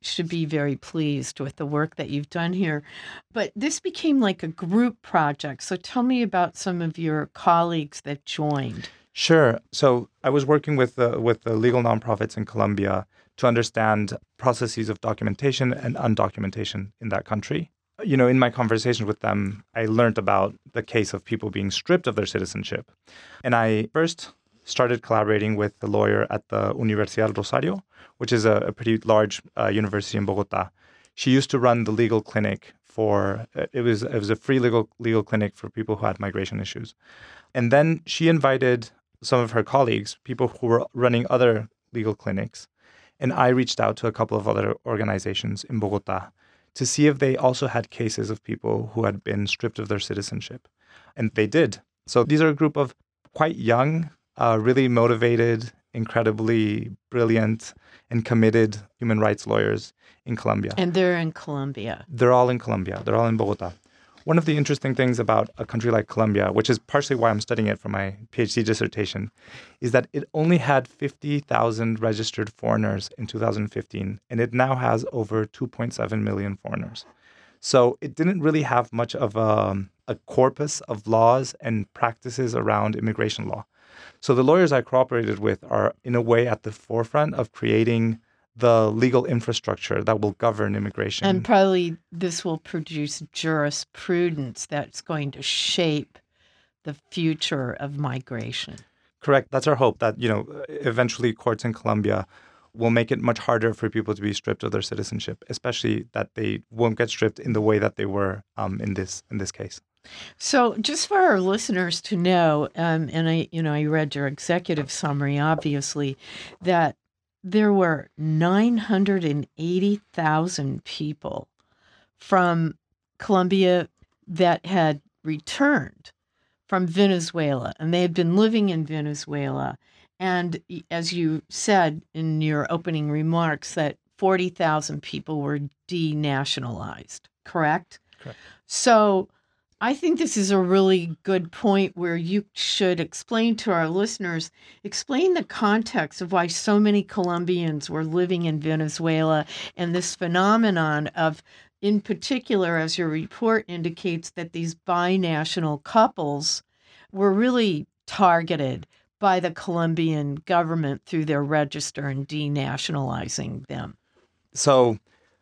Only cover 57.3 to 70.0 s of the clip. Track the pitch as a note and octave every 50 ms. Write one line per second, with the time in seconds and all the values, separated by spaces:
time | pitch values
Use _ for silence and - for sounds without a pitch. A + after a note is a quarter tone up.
57.3 | A2+ A2+ A2 G#2+ A2 A2+ - - - _ _ _ - - _ - B2 A#2 A2 -
58.3 | A#2+ A2+ A2 A2 G#2+ A#2 A2 A2 G#2+ G#2+ G2+ - _ - B2 A#2 A2 G#2+ G#2+ G#2
59.3 | G#2 - - G#2+ G#2+ G#2+ G#2+ G#2 G#2+ G#2+ - - _ _ _ _ _ _ - -
60.3 | A#2+ G#2 - G#2+ A2 G#2 G#2 G2 G#2 - F3+ F3+ E3 F#3+ F#3 F3+ F3 E3+ E3 D#3+
61.3 | D#3 - - - D3 C#3 C3+ C#3 C3+ - G#2 A2+ - - - - D3 A#2 B2+ A#2+
62.3 | B2+ B2+ B2 B2 B2+ A#2+ - A2+ A2 G2+ F#2 F#2+ G2 G2 - A2 A2 A2 A#2 A#2
63.3 | A2+ A2 G#2+ G2+ G#2 - F#2 F2 F2 - _ _ _ _ _ _ _ _ - D3+
64.3 | D#3+ E3+ D#3 D#3+ D3+ D3+ C#3+ - D3 C#3 - C#3 B2+ B2 C3 B2+ B2 A2+ A#2+ G#2+
65.3 | A2+ G#2 G#2+ - - - A#2 - - A#2 A2+ A#2+ A2 A2 A2 - - A2+ A2 G#2+
66.3 | G#2 G2+ G2+ G2 G2 A2 G#2+ - B2 G#2+ - - - C#3+ C#3+ - C#3 A#2+ A2+ A#2
67.3 | A2 G#2 G#2+ - B2 A2+ A2 G#2+ G2+ G2+ - G#2 G#2 G2 G2 G2 G2 G2+ A2 -
68.3 | - - A#2 G#2+ - B2 A2 G#2+ A2 - A#2 G#2+ - - G#2 - - G#2 G2+ -
69.3 | - _ _ - - - - - _ - - B2 A2+ B2+